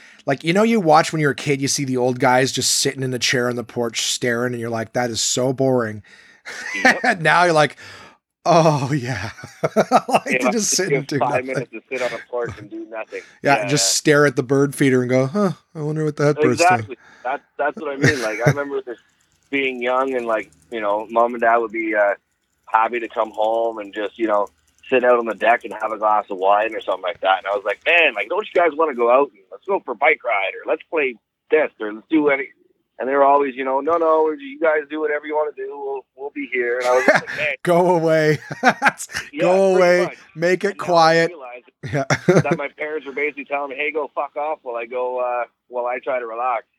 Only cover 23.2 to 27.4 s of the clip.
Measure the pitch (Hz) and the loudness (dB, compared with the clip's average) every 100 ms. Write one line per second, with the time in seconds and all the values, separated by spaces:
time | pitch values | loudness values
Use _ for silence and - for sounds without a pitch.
23.2 | 110 104 110 113 117 110 101 101 104 - | -4 -2 0 0 -2 -4 -10 -8 -8 -4
24.2 | 110 104 101 _ _ _ - 127 123 120 | -2 0 -2 _ _ _ -2 2 4 2
25.2 | 117 98 110 120 117 107 110 110 107 107 | 0 -2 2 0 0 -8 -6 -2 0 0
26.2 | 101 98 95 104 110 110 95 95 95 85 | -2 -2 2 2 2 -4 -6 -6 -6 -4
27.2 | 92 95 | 0 0